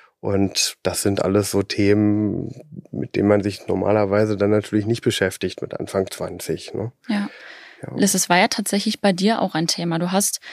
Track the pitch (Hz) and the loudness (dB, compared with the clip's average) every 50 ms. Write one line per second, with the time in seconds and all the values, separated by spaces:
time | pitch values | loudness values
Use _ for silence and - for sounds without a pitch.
0 | - _ _ _ - 101 101 98 98 92 - - - - - - - 92 90 - | -20 _ _ _ -4 -2 2 2 2 2 0 -2 -2 -2 -4 -4 -4 -4 -2 0
1 | - 101 98 - - 92 95 104 101 - - 101 101 - - - 101 101 104 107 | 0 0 0 2 0 2 2 2 2 2 0 -2 -2 0 0 2 4 4 6 6
2 | 104 104 104 107 107 101 92 90 90 - - - - - - - - _ - - | 4 4 2 2 0 0 -2 -4 -6 -8 -10 -14 -18 -18 -18 -18 -14 _ -8 -8
3 | - - - 95 98 104 104 101 95 104 95 - - - 95 92 92 98 107 107 | -6 -4 0 2 4 6 4 4 4 0 -4 -4 -4 -4 -2 0 2 2 2 2
4 | 104 95 101 104 107 107 104 95 101 104 107 107 - - 104 107 104 110 117 - | 2 2 2 2 2 2 2 0 2 4 4 2 2 0 0 0 0 0 -2 0
5 | - 120 - - 98 92 - - 95 90 - - - - - - 101 - - 95 | 0 -2 0 2 0 0 0 -4 -6 -6 -6 -8 -10 -10 -8 -10 -8 -4 -2 -2
6 | 95 - - - 87 - 87 85 - - 78 - - - - - 107 123 - _ | -2 -2 -6 -8 -8 -8 -8 -8 -6 -6 -6 -6 -8 -8 -6 -6 -6 -6 -8 _
7 | _ - 208 202 202 - - - - - - - - - - - - - - - | _ -4 -2 -2 -2 -6 -10 -16 -20 -20 -20 -20 -20 -20 -18 -16 -14 -8 -2 0
8 | 208 190 - 185 - - 175 180 208 240 - - 202 - 202 202 - 220 - - | 2 2 2 0 2 2 4 4 4 2 0 -4 -4 -2 -2 -2 -2 -2 -2 0
9 | - 202 175 180 190 220 226 - 190 185 - 156 165 - - - 170 170 165 165 | 0 0 2 2 0 0 2 0 -2 -2 0 -2 -2 -2 -2 -2 -2 -2 -2 -2
10 | 175 180 185 202 208 - - - - - | -2 0 0 0 0 0 -4 -6 -10 -16